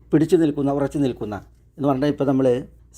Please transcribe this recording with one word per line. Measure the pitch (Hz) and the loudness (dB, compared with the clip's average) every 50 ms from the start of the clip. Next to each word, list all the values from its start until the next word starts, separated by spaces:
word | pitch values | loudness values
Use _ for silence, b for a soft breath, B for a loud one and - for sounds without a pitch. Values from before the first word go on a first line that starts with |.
| - - - | -6 0 2
പിടിച്ചു | 151 160 151 185 | 2 2 4 4
നിൽക്കുന്ന, | 165 165 147 143 147 135 139 | 4 4 2 0 0 -2 -2
ഉറച്ചു | 139 143 139 139 - | 0 0 -2 -2 -2
നിൽക്കുന്ന | 151 143 127 117 - 117 104 104 92 - - _ _ _ _ _ | -2 -2 -2 -2 -4 -8 -8 -8 -10 -12 -16 _ _ _ _ _
എന്ന് | - 135 | -4 0
പറഞ്ഞാൽ, | 143 139 131 143 | 0 0 0 0
ഇപ്പോൾ | 147 143 - 143 | -2 -2 0 0
നമ്മൾ | 135 135 131 135 127 120 123 202 - - - - _ - | 0 0 2 2 2 0 0 -4 -10 -16 -20 -20 _ -8